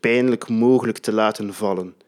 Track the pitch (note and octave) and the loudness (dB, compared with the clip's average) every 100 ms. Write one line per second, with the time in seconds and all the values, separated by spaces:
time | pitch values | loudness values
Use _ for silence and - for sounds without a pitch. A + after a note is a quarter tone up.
0 | A#2 A#2+ B2+ A#2 - A2+ A#2+ B2+ B2 G#2+ | 0 2 2 -2 -2 2 4 4 2 -6
1 | - G#2+ A2 G#2+ G2+ F#2+ G#2 F#2 F2+ E2 | -4 0 0 -2 -8 -6 -4 -4 -6 -14